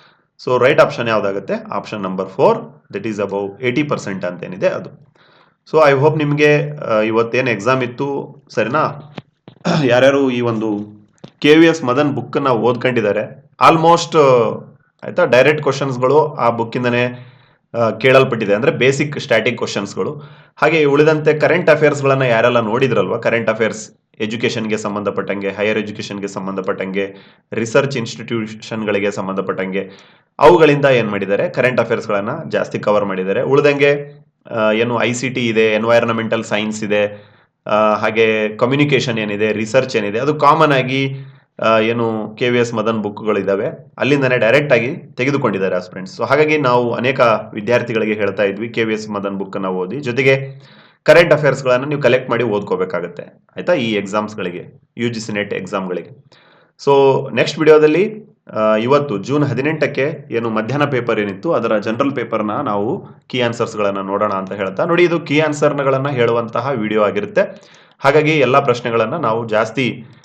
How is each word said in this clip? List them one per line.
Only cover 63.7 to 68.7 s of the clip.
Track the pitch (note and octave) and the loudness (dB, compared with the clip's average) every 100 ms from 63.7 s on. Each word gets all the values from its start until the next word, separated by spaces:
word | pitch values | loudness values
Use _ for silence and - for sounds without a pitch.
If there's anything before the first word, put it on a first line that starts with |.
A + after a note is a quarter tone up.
| G#2+ G2+ G2 | -2 -4 -4
ನೋಡೋಣ | G2 G2+ G#2+ | -4 -2 -2
ಅಂತ | F#2+ F#2+ | -2 -6
ಹೇಳ್ತಾ, | G2+ F#2+ F#2 | -6 -6 -4
ನೋಡಿ, | E3+ E3+ | 0 2
ಇದು | F3 E3 | 2 0
ಕೀ | D3+ D3 | -2 0
ಆನ್ಸರ್‌ಗಳನ್ನ | D#3 D3 D3+ C#3+ C3+ C3 C#3+ | 0 2 0 0 0 0 0
ಹೇಳುವಂತಹ | B2+ A#2 A#2 A2+ A#2+ C3 | 0 0 0 -2 -4 -4
ವಿಡಿಯೋ | B2+ G#2+ G#2+ | -4 -2 0
ಆಗಿರುತ್ತೆ. | G2+ F#2+ G2 - G#3 - - - _ _ | 0 0 -2 -2 -2 -6 -20 -20 _ _
ಹಾಗಾಗಿ | C#3 D3 D3 | 2 4 4
ಎಲ್ಲ | D#3 B2 C#3 | 2 4 4
ಪ್ರಶ್ನೆಗಳನ್ನ | C3+ | 2